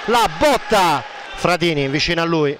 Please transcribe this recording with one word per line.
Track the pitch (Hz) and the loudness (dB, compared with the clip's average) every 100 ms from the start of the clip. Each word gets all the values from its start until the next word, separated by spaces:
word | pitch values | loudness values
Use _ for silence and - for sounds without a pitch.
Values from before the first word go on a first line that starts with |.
| - | -2
la | 240 208 160 | 0 0 2
botta. | 294 247 - 214 175 143 - - - | 2 2 2 2 4 0 -4 -14 -16
Fratini | - 165 175 175 151 135 | -4 0 0 0 0 -2
vicino | 143 139 170 | -2 -2 0
a | |
lui, | 165 165 147 147 | 0 0 0 -4